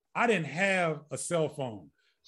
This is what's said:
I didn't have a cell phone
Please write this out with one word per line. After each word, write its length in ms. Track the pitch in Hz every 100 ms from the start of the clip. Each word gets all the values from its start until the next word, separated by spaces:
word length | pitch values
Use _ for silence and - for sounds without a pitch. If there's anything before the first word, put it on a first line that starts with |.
| _ -
I 100 | 240
didn't 220 | 196 151
have 540 | 143 196 190 170 156 -
a 80 | 131
cell 300 | - 170 151
phone 420 | - 127 104 76 _ _ _